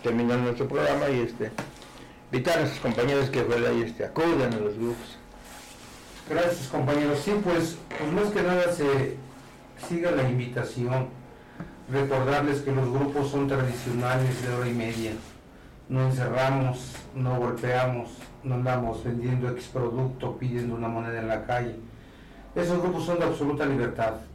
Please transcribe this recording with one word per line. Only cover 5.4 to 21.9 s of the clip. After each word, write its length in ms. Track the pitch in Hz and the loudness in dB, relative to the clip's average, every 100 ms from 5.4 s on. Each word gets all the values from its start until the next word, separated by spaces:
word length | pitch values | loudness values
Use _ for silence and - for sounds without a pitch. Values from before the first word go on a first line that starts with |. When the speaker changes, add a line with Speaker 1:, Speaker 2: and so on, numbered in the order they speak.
| - - - - - - - - - | -18 -18 -18 -18 -18 -18 -18 -16 -4
Speaker 2:
Gracias, 380 | 156 175 175 - | 2 4 2 -2
compañeros. 520 | 151 135 147 147 139 | 0 2 4 4 2
Sí, 140 | - 202 | 2 2
pues, 340 | 180 165 160 - - - | 2 2 2 -4 -10 -4
pues 140 | 151 | 0
más 180 | 180 208 | 2 2
que 80 | 202 | 2
nada 300 | 175 180 175 | 2 4 4
se 440 | 170 143 135 127 - - - - - - - - | 2 4 4 2 -4 -10 -18 -18 -20 -20 -14 -4
siga 240 | 170 170 | 0 2
la 180 | 151 127 | 2 2
invitación. 760 | 127 120 120 110 - 120 131 131 - - - - - - - - | 0 -2 -4 -4 -2 0 0 -2 -8 -18 -20 -20 -14 -14 -14 -4
Recordarles 720 | 135 139 131 127 147 147 135 | 0 2 2 4 2 2 0
que 100 | - | 2
los 180 | 131 123 | 2 2
grupos 400 | 131 139 147 139 | 2 2 2 0
son 160 | 143 139 | 2 2
tradicionales 920 | 135 123 120 - 120 123 131 131 127 | 2 0 0 -2 0 2 2 2 2
de 120 | 123 | -2
hora 160 | 123 123 | 0 0
y 40 | |
media. 380 | 120 113 113 113 110 - - - - - - - | 0 0 -2 -2 -4 -10 -18 -20 -20 -20 -20 -4
No 140 | 131 131 | 0 2
encerramos, 840 | 131 113 120 131 139 127 123 - - - 135 | 2 0 2 2 2 2 -2 -6 -12 -12 -2
no 220 | 127 127 | 0 2
golpeamos, 760 | 120 - 123 127 127 123 120 - - - | 0 0 0 2 2 0 -6 -12 -16 -10
no 120 | 131 123 | -4 0
andamos 480 | 123 123 120 110 | 2 2 0 -2
vendiendo 460 | 123 117 123 127 127 | -2 -2 0 0 0
X 200 | 123 - | -4 -6
producto, 640 | 127 117 120 131 - 117 104 | -2 -2 0 -2 -2 -6 -4
pidiendo 380 | 127 120 120 117 | -2 -2 -2 -2
una 120 | 113 | -2
moneda 320 | 113 113 113 | -2 -4 -4
en 80 | 110 | -2
la 160 | 110 - | -2 0
calle. 300 | 123 120 110 - | -2 -2 -6 -14